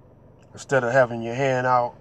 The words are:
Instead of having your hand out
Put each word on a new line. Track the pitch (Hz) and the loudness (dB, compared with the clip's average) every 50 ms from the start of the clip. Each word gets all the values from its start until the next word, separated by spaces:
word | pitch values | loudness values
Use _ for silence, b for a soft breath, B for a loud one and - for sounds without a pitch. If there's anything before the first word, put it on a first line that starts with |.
| - - - - - - - - - - - | -20 -20 -20 -20 -20 -20 -20 -20 -20 -20 -20
Instead | - - - 143 131 123 | -16 -6 -2 0 0 0
of | 117 | 2
having | 120 135 127 117 120 117 | 4 4 2 2 0 -6
your | 113 117 117 | -8 -6 -4
hand | 127 139 135 131 127 127 127 | -2 -2 0 0 0 0 2
out | 127 123 120 120 - - | 2 2 0 -2 -6 -12